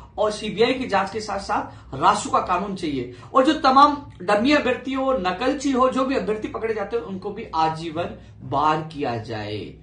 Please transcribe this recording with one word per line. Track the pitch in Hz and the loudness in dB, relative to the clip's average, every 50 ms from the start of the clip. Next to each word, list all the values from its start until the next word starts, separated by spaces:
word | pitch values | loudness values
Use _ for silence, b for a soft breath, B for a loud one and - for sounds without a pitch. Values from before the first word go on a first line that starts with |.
| B B B | B B B
और | - - - | -2 -2 -2
सीबीआई | - - 226 202 165 196 233 262 262 | -2 -4 -6 -6 0 2 2 2 2
की | 254 240 | -2 -2
जांच | 185 196 190 196 - | 0 0 0 0 -2
के | - 220 | -4 -6
साथ | - 208 196 196 | -6 -6 -6 -6
साथ | - - 214 262 - - - - - - 135 | -4 -2 -4 -4 -4 -6 -12 -18 -16 -12 -6
रासुका | 131 160 190 220 220 - - 262 226 | 2 2 4 4 2 0 0 0 0
कानून | - - 180 175 202 202 185 | 2 2 0 -2 -2 -4 -6
चाहिए | - 175 151 139 127 120 - B B B B B | -6 -4 -4 -4 -4 -4 -6 B B B B B
और | 262 262 | 4 6
जो | 311 277 | 6 4
तमाम | - - 262 262 269 285 294 - - - - - - | 4 4 6 8 8 8 8 6 0 -6 -12 -14 -6
डमी | 180 202 208 208 233 285 | 0 2 2 4 4 4
अभ्यर्थी | 294 294 - 254 240 - - 269 269 | 4 4 4 2 -2 -2 -4 -4 -4
हो, | 269 269 269 254 | -2 0 0 0
नकलची | 202 180 - - - 247 277 294 - - 277 | 0 0 -2 -2 0 0 -2 0 0 0 0
हो, | 262 240 262 262 | 2 4 4 4
जो | - 262 262 | 4 2 0
भी | 254 269 | 0 0
अभ्यर्थी | 233 185 196 214 214 - | 0 0 -2 -2 -4 -4
पकड़े | - - 214 220 226 214 | -6 -6 -4 -4 -4 -2
जाते | 208 196 196 226 | -4 -4 -4 -4
हैं, | 233 - | -6 -4
उनको | 190 190 180 - 202 | -6 -10 -8 -8 -8
भी | - 233 - - - | -10 -10 -10 -4 0
आजीवन | 160 156 156 160 160 170 165 147 170 180 196 - B B B B - | 0 0 0 0 -4 -8 -8 -6 -6 -6 -6 -10 B B B B -18
बाहर | 131 131 143 139 151 156 156 160 | -10 -4 -2 0 2 2 2 0
किया | 160 156 - 143 143 123 117 | -2 -6 -8 -6 -4 -4 -4
जाए। | 110 107 113 113 107 104 104 107 98 85 - - B | -4 -6 -8 -8 -8 -6 -6 -8 -8 -8 -12 -14 B